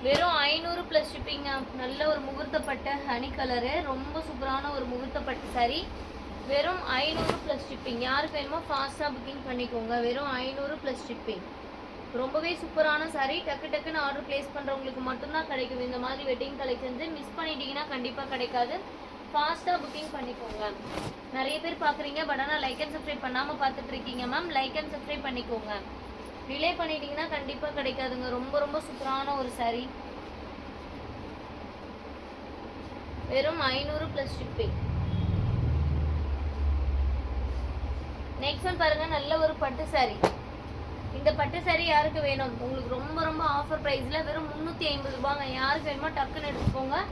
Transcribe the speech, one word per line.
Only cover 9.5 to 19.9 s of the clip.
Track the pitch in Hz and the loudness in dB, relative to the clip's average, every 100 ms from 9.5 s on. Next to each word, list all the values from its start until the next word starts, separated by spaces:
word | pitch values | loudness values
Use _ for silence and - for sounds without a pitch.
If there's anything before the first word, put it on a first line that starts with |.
| 247 247 240 226 240 240 | -2 -2 -2 0 2 2
வெறும் | 254 285 254 262 | 2 0 -2 -2
ஐந்நூறு | 269 277 302 285 | -2 -4 -2 -4
பிளஸ் | 247 - | -4 -6
ஷிப்பிங். | 226 - 90 - - - - - - - 240 | -6 -4 -6 -6 -10 -12 -12 -12 -12 -6 -2
ரொம்பவே | 262 294 330 339 | 0 0 0 -2
சூப்பரான | 320 311 311 302 320 311 | -2 4 4 4 2 0
saree. | 269 330 330 | 2 0 -2
டக்கு | 269 311 | -4 -2
டக்குன்னு | 294 311 311 285 | -2 0 0 0
ஆர்டர் | 277 269 | -2 -2
பிளேஸ் | 277 277 277 | -2 -2 -4
பண்றவங்களுக்கு | 277 269 269 254 254 | -2 -2 -2 -4 -4
மட்டும்தான் | 247 285 311 320 | -4 -2 -2 0
கிடைக்கும் | 269 247 254 247 | -2 0 -2 -2
இந்த | 247 254 | -2 -2
மாதிரி | 269 277 | -2 0
வெட்டிங் | 247 277 269 | 0 0 -2
கலெக்ஷன்ஸ். | 262 240 254 247 320 302 | -2 0 -2 -4 -4 -4
மிஸ் | 269 - | -6 -4
பண்ணிட்டீங்கன்னா | 320 302 269 277 302 | -2 -2 -4 -4 -2
கண்டிப்பா | 269 247 247 269 | -2 -2 -4 -4
கிடைக்காது. | 262 240 240 240 349 - - - - - | -2 0 2 2 0 -6 -12 -12 -12 -2
ஃபாஸ்டா | 302 302 330 359 349 | 2 2 2 2 0
புக்கிங் | 285 | 0